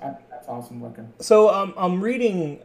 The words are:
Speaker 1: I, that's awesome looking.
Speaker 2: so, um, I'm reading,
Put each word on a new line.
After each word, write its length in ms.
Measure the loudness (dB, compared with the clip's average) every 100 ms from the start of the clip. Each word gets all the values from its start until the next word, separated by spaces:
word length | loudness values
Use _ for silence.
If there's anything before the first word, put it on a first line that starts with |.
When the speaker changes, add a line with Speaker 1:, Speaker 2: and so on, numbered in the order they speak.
Speaker 1:
I, 120 | -14 -14 _
that's 180 | -18 -12
awesome 340 | -12 -12 -16
looking. 300 | -16 -16 -18 -8
Speaker 2:
so, 300 | 4 6 6
um, 220 | 4 -2 -2
I'm 240 | -2 0
reading, 600 | -2 0 0 0 -4 -8